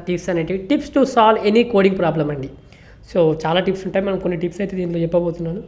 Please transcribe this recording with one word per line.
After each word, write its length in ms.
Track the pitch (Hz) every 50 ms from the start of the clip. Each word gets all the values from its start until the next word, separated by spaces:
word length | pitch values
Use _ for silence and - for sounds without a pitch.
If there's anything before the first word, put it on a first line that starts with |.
| - -
tips 220 | 180 165 - -
అనేటివి. 380 | 180 170 160 160 185 190 190 -
Tips 160 | 285 285 - - -
to 80 | 285 262 262 -
solve 280 | 240 220 220 220 220 - 208
any 160 | 214 233 240 240 -
coding 240 | 196 196 196 190 190 180
problem 280 | 160 151 160 151 147 147
అండి. 140 | 139 131 131 - - - - - - - - - - - - -
So, 60 | 185 170 160 151 156 -
చాలా 140 | 156 165 180
tips 260 | 185 196 185 - -
ఉంటాయి. 200 | 185 - 196 190
మనం 140 | 196 190 185
కొన్ని 200 | 185 180 180 165 175
tips 160 | 175 170 -
అయితే 140 | 202 190 190
దీంట్లో 260 | 185 180 170 170 170 165
చెప్పబోతున్నాను. 580 | 165 170 175 175 170 165 - 170 165 165 202 -